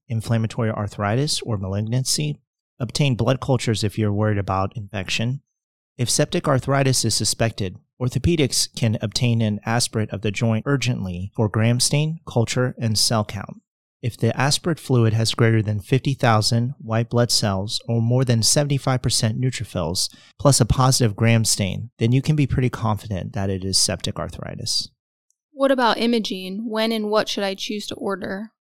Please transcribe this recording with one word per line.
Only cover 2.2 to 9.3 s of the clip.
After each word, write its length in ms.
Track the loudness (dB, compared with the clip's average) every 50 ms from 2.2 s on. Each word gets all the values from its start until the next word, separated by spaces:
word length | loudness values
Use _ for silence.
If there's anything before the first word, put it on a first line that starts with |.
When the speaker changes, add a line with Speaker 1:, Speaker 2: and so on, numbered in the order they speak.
| -2 -4 -6 -8 _ _ _ _ _ _ _ -8
Speaker 1:
Obtain 360 | -8 -4 0 0 2 2 2
blood 240 | 2 2 0 0 0
cultures 460 | 0 0 0 0 0 0 -2 0 0
if 120 | -2 0 0
you're 140 | 0 0
worried 280 | 0 2 2 2 0 0
about 360 | 0 0 0 0 0 -2 -4
infection. 640 | -8 -12 -10 -8 -8 -6 -4 -4 -2 -2 -2 -4 -6 -8 _ _ _ _ _ _ _ _ _ _ -4
If 120 | -2 0
septic 380 | 0 0 0 0 0 -2 0 0
arthritis 580 | 0 0 0 0 0 2 2 2 2 2 0
is 100 | 0 0
suspected, 640 | 0 0 -2 0 0 0 -2 0 -2 -6 -6 -6 -10 _ _ _ -6
orthopedics 680 | -4 -2 -2 0 2 2 2 2 2 2 0 0 -2 -4 -4
can 220 | -2 0 0 0 0
obtain 420 | -2 -4 -2 0 0 2